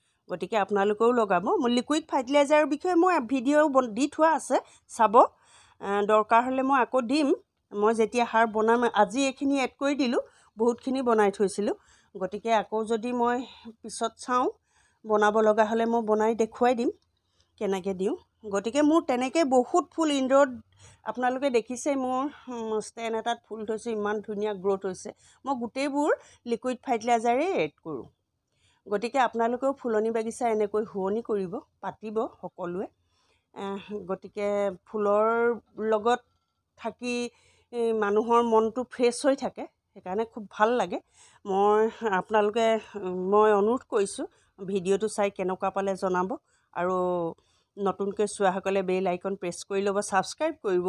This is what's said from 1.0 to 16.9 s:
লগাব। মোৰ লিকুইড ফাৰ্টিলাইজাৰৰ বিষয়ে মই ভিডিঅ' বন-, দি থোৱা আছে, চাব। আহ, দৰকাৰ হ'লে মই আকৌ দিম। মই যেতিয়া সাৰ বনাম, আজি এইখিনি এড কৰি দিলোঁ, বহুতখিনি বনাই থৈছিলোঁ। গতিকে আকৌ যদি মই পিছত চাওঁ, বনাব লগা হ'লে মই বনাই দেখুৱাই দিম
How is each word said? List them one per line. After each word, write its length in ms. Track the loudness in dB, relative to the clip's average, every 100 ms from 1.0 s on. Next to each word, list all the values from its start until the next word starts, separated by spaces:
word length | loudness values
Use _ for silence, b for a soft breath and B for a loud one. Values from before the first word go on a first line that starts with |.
| 2
লগাব। 320 | 2 2 2 2
মোৰ 220 | 0 2
লিকুইড 340 | 0 0 -2 -2
ফাৰ্টিলাইজাৰৰ 580 | -4 2 2 4 4 2
বিষয়ে 280 | 0 0
মই 200 | 4 4 2
ভিডিঅ' 500 | 0 -2 2 4 4
বন-, 240 | 4 2
দি 120 | 0 -2
থোৱা 240 | 2 2
আছে, 260 | 2 0 -2 -2 b b
চাব। 260 | 4 6 8
আহ, 840 | 6 _ _ _ _ -12 -4 0
দৰকাৰ 380 | 4 4 6 4
হ'লে 180 | 2 -2
মই 160 | 0 2
আকৌ 200 | 2 -2
দিম। 280 | 0 0 2 0 _ _ _
মই 200 | 0 0
যেতিয়া 300 | 2 0 0 0
সাৰ 140 | 2 2
বনাম, 360 | 2 2 2 2
আজি 260 | 2 2 2
এইখিনি 360 | -2 0 -2 0
এড 120 | -2 -2
কৰি 140 | -2
দিলোঁ, 260 | 0 0 0 -4 b b -2
বহুতখিনি 440 | 0 0 -4 -2
বনাই 280 | 2 2 2
থৈছিলোঁ। 440 | 2 -2 -2 -4 -4 b b b
গতিকে 360 | -10 -8 -6 -2
আকৌ 260 | -2 0 -4
যদি 260 | -2 -4 -2
মই 240 | -2 0 -2 -6 B -20 -20
পিছত 300 | -16 -6 -8 -6
চাওঁ, 280 | -4 0 0 -4 _ _ _ _
বনাব 320 | 0 2 4 4
লগা 240 | 4 4
হ'লে 200 | 2 2
মই 180 | 0 0
বনাই 300 | 0 0 2
দেখুৱাই 400 | 0 -2 0 0
দিম 160 | 2 -2